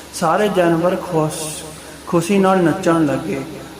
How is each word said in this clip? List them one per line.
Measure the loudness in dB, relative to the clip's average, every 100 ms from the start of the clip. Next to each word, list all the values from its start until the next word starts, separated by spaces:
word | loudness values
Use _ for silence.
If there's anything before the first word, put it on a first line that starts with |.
| -14
ਸਾਰੇ | -2 0 2 2 2
ਜਾਨਵਰ | 2 2 2 0
ਖੁਸ਼, | -2 0 0 -2 -8 -10 -12 -16 -18 -16 -2
ਖੁਸ਼ੀ | 0 2 4
ਨਾਲ | 4 4
ਨੱਚਣ | 4 2 2 2 2
ਲੱਗੇ। | 0 -4 -6 -8 -12 -16 -14